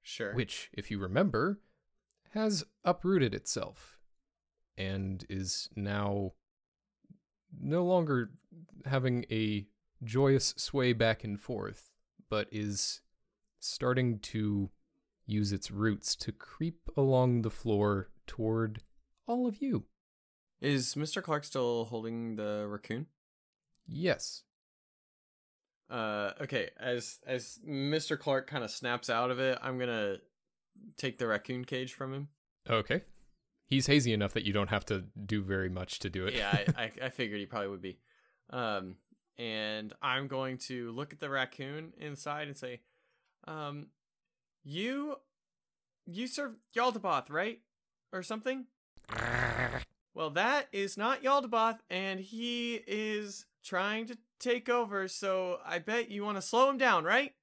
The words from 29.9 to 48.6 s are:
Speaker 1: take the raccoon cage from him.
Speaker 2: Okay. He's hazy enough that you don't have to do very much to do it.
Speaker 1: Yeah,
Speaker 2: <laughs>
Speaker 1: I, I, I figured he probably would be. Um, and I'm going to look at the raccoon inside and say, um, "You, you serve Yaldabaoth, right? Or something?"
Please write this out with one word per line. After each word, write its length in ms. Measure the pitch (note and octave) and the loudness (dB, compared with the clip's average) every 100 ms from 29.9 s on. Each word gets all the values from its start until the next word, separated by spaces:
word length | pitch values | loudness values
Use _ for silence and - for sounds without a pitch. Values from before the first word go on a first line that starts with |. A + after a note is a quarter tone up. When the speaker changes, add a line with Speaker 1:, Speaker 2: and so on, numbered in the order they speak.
| A2+ G2+ F#2+ - _ _ _ _ - A2+ - | 2 0 -2 -8 _ _ _ _ -20 -20 -6
Speaker 1:
take 200 | C3+ A2+ | -6 -2
the 100 | A#2+ | 0
raccoon 380 | G#2 - B2+ B2+ | 0 0 -6 -4
cage 280 | C3 B2+ | -6 -6
from 200 | - C3 | -6 -6
him. 140 | C3+ D3 _ _ _ - | -6 -10 _ _ _ 0
Speaker 2:
Okay. 340 | A2+ G#2 D#3 - - - _ _ _ _ | 0 2 -2 -2 -20 -20 _ _ _ _
He's 220 | C3+ C3 | 2 6
hazy 260 | D3 B2 | 6 6
enough 200 | G#2+ G2+ | 4 2
that 120 | A2+ G2+ | 0 2
you 80 | |
don't 160 | G2+ G2+ | 2 2
have 160 | G#2 - | 0 0
to 180 | G2 F#2+ - G2+ | -2 -2 -12 -2
do 180 | G#2+ | -2
very 260 | F#2+ F#2+ F#2+ | 0 0 0
much 300 | F2+ F2+ - | -4 -6 -6
to 100 | G2+ | -4
do 160 | F2+ F#2 | -2 -2
it. 80 | |
Speaker 1:
Yeah, 180 | A#2 G2+ | 0 2
Speaker 2:
<laughs> 260 | G2+ G3+ D3+ | 4 4 0
Speaker 1:
I, 60 | |
I, 80 | A#2 - C3 | -2 -4 -8
I 40 | |
figured 300 | - A#2 G#2 | -4 -4 -4
he 60 | G2 | -4
probably 220 | A2+ G2 | -4 -4
would 120 | G2 | -6
be. 180 | F#2 - _ _ _ _ _ | -10 -12 _ _ _ _ _
Um, 460 | B2+ A#2 G2+ F#2+ F#2 _ _ _ - | -4 -2 -2 -4 -14 _ _ _ -10
and 560 | A#2 A2 G#2+ G#2+ G#2+ - | -6 -4 -4 -6 -8 -6
I'm 260 | C#3 B2+ C#3 | -2 -2 -2
going 300 | C3 C3 B2+ | -4 -4 -6
to 320 | - B2+ A#2 | -8 -8 -8
look 220 | A2+ D3 | -8 -10
at 60 | D#3 | -8
the 100 | D3 | -4
raccoon 640 | C3+ B2+ - C3+ D3+ D#3+ - | -2 -4 -6 -10 -10 -12 -14
inside 480 | D3+ C#3+ - D3 D3 | -12 -10 -8 -6 -8
and 100 | C#3+ | -10
say, 240 | B2+ A#2+ _ _ _ _ _ _ - | -12 -12 _ _ _ _ _ _ -14
um, 420 | D#3 D3 D3 D3 _ _ _ _ _ _ _ | -8 -8 -8 -12 _ _ _ _ _ _ _
"You, 540 | C#3 D3+ A3+ C#4 D4 C#4 _ _ _ _ _ _ _ _ - | -10 -4 -2 -2 -4 -8 _ _ _ _ _ _ _ _ -12
you 220 | F3 B3 | -6 -4
serve 260 | - C#4+ A3 _ A3+ | -4 -6 -8 _ 2
Yaldabaoth, 540 | B3 A3 F#3+ D3 - | 2 2 0 0 0
right? 300 | D3+ G3+ A#3 _ _ _ _ _ | -2 -2 -4 _ _ _ _ _
Or 120 | F#3 | -8
something?" 420 | F3+ A3 A#3 C4+ | -4 -4 -2 -2